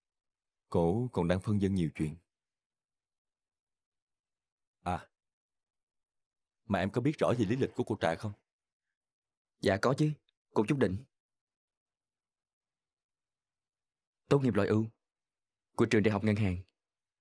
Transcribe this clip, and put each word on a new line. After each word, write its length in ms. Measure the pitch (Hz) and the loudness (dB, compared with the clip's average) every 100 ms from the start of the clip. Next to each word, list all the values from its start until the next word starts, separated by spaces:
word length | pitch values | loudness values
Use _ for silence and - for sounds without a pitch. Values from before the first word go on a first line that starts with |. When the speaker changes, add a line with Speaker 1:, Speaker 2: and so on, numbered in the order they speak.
| _ _ _ _ _ _ _ | _ _ _ _ _ _ _
Speaker 1:
Cổ 400 | 90 85 104 123 | 0 0 0 -4
còn 140 | 101 85 | -2 -2
đang 140 | 92 | -2
phân 180 | 113 104 | -2 0
vân 160 | 95 95 | 0 0
nhiều 140 | 78 - | -2 -2
chuyện. 200 | 78 80 _ _ _ _ _ _ _ _ _ _ _ _ _ _ _ _ _ _ _ _ _ _ _ _ _ _ | -6 -8 _ _ _ _ _ _ _ _ _ _ _ _ _ _ _ _ _ _ _ _ _ _ _ _ _ _
À, 280 | 90 87 - _ _ _ _ _ _ _ _ _ _ _ _ _ _ _ - | -6 -6 -8 _ _ _ _ _ _ _ _ _ _ _ _ _ _ _ -4
mà 140 | 95 | -2
em 120 | 98 | -2
có 100 | 123 | -2
biết 120 | 127 156 | -2 0
rõ 140 | 80 123 | 0 2
về 60 | 104 | 0
lý 100 | 131 | 0
lịch 140 | 110 - | -2 -2
của 80 | |
cô 140 | 113 107 | -4 -2
Trà 140 | 82 82 | -2 -2
không? 180 | 107 104 _ _ _ _ _ _ _ _ _ _ _ _ | -6 -12 _ _ _ _ _ _ _ _ _ _ _ _
Speaker 2:
Dạ 180 | - 98 | 0 2
có 120 | 117 135 | 2 2
chứ, 140 | 156 147 _ _ _ | 0 -2 _ _ _
cô 120 | - 110 | -2 0
Trúc 100 | 143 | 0
Định. 200 | 104 95 - _ _ _ _ _ _ _ _ _ _ _ _ _ _ _ _ _ _ _ _ _ _ _ _ _ _ _ _ _ _ _ - | 0 -2 -10 _ _ _ _ _ _ _ _ _ _ _ _ _ _ _ _ _ _ _ _ _ _ _ _ _ _ _ _ _ _ _ 0
Tốt 100 | 143 | 2
nghiệp 140 | 131 | 2
loại 140 | 104 95 | 0 2
ưu 180 | 107 113 - _ _ _ _ _ _ _ - | 2 0 -8 _ _ _ _ _ _ _ -2
của 100 | 113 | 2
trường 140 | 113 | 4
đại 80 | 101 | 2
học 120 | 101 | 2
ngân 120 | 107 104 | 0 0
hàng. 220 | 101 90 - _ _ _ _ _ | 0 -2 -8 _ _ _ _ _